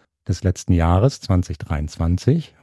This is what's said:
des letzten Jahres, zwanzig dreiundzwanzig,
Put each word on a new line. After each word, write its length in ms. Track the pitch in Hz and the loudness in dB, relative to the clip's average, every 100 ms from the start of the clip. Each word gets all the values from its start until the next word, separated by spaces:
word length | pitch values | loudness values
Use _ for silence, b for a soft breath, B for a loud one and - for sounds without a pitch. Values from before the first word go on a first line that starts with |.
| _ _ - | _ _ -6
des 160 | 90 | -2
letzten 300 | 95 - - | -2 -2 0
Jahres, 460 | 87 82 90 127 - | 2 4 4 2 0
zwanzig 380 | - 90 87 80 | 0 0 0 -8
dreiundzwanzig, 960 | - 76 78 - 85 90 - 85 - _ | -6 -6 -6 -4 -2 0 0 0 -4 _